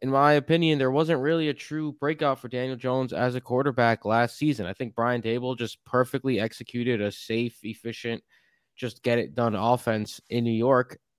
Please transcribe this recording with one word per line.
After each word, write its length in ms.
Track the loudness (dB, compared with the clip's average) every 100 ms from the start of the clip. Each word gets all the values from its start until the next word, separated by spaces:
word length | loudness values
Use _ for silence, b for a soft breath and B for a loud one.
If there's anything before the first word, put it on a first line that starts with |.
in 80 | 0
my 220 | 4 6
opinion, 440 | 4 4 2 4 2
there 140 | 2
wasn't 300 | 2 2 0
really 280 | 2 0 0
a 40 | -4
true 360 | -8 -6 -6
breakout 440 | -4 -4 0 -2 -2
for 100 | -4
Daniel 280 | -6 -4 -4
Jones 380 | -2 -2 -2
as 200 | 0 -2
a 80 | -2
quarterback 640 | -2 0 0 2 2 2 2
last 320 | 2 2 0
season. 300 | -2 -2 -4
I 60 |
think 200 | -6 -8
Brian 300 | -2 -2 0
Daboll 340 | -2 -4 -4 -6
just 260 | -6 -8 -2
perfectly 540 | 0 2 0 0 0
executed 600 | -2 -6 -10 -4 -2 0
a 100 | -2
safe, 460 | -6 -4 -2 -2 -6
efficient, 600 | -14 -10 -10 -8 -6 -6 _ _ _ _ _ -10
just 260 | -8 -4
get 160 | 0 0
it 160 | 0
done 220 | 0 0 2
offense 640 | 2 2 2 -2 -4 -10 -6
in 140 | -2
New 80 | 0
York. 480 | 0 4 4 2 -6 _